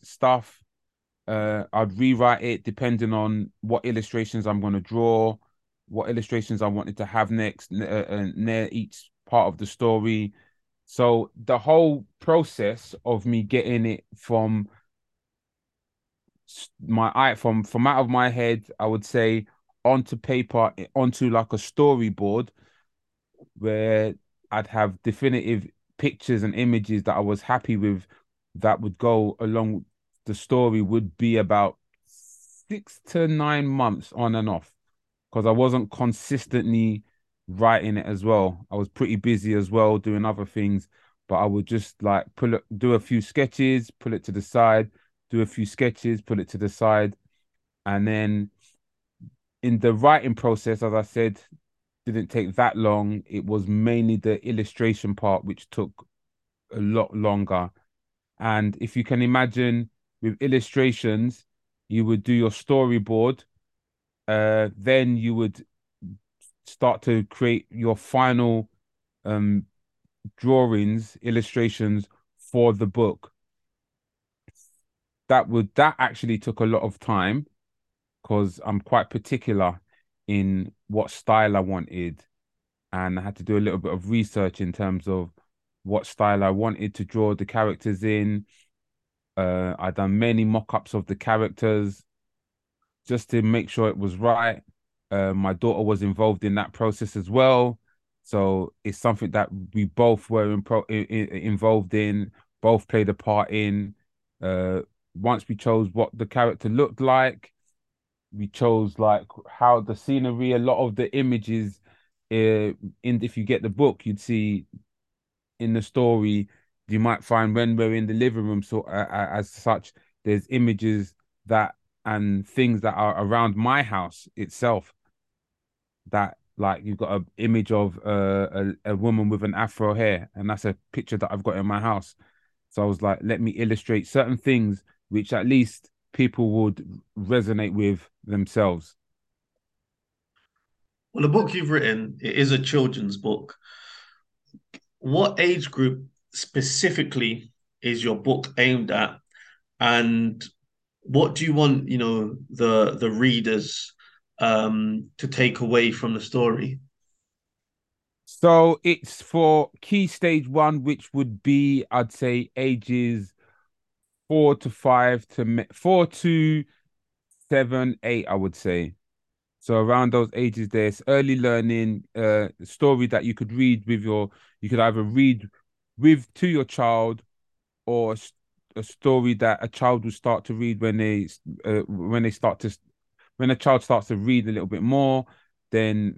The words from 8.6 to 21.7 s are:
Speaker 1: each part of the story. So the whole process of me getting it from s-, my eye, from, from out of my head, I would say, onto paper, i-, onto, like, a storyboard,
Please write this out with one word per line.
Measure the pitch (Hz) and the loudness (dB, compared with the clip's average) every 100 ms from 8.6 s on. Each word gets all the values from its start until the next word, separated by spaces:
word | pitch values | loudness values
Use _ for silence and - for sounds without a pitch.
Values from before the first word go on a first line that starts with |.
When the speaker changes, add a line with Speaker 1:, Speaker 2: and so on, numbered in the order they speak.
| 107 | -4
Speaker 1:
each | 113 104 - - _ _ | -6 -10 -14 -20 _ _
part | 120 92 | 2 2
of | 82 | -2
the | 101 | -10
story. | - 117 113 110 110 101 - _ _ _ _ _ | -2 0 2 0 -2 -4 -8 _ _ _ _ _
So | - 120 117 117 - | 0 2 2 0 -8
the | 113 123 | -2 -2
whole | 127 160 165 143 - _ | 4 6 6 2 -6 _
process | - 165 156 - 104 117 - - | 2 2 2 -2 -4 -4 -12 -10
of | 120 113 110 | -4 -2 0
me | 117 | -2
getting | 104 123 117 120 113 | 0 0 2 0 -2
it | 107 - 107 | -4 -10 -20
from | - 113 110 110 101 _ _ _ _ _ _ _ _ _ _ _ _ _ _ _ _ _ _ | -2 0 0 -2 -4 _ _ _ _ _ _ _ _ _ _ _ _ _ _ _ _ _ _
s-, | - - _ - | -20 -20 _ -4
my | 113 113 - | 0 0 2
eye, | 135 - | 2 2
from, | 120 110 | 0 -2
from | 104 117 127 | -2 0 2
out | 135 | 2
of | 120 | 0
my | 123 123 | 0 0
head, | 123 117 117 - - | 0 -2 -2 -6 -6
I | 110 | -4
would | 110 - | -4 -4
say, | 123 113 113 104 _ _ _ | 0 2 0 -4 _ _ _
onto | 120 131 123 120 | 0 2 0 -8
paper, | - 127 117 120 110 - | -4 -4 -2 0 0 -2
i-, | 92 | -8
onto, | 135 127 - 127 | -2 -2 0 0
like, | 113 113 | 0 -2
a | 110 | -6
storyboard, | - | -6